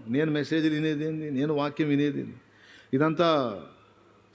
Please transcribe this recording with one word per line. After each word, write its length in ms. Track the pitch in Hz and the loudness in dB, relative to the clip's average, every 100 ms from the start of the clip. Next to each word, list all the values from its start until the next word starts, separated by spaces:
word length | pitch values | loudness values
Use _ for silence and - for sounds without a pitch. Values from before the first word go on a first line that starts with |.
| 113 | -4
నేను 240 | 135 156 | 0 0
మెసేజ్లు 380 | 147 139 160 156 | 0 0 0 2
వినేది 360 | 151 156 147 156 | 0 -2 -2 -4
ఏంది, 240 | 156 151 | -6 -4
నేను 240 | 131 151 | -2 0
వాక్యం 340 | 147 143 143 151 | 0 -2 0 0
వినేది 320 | 143 147 139 | 2 2 -2
ఏంది?" 140 | 117 - _ _ - - - | -8 -12 _ _ -20 -20 -2
ఇదంతా 680 | 135 156 156 170 151 120 95 76 - - _ - _ _ | 0 2 2 4 4 0 -6 -14 -20 -20 _ -20 _ _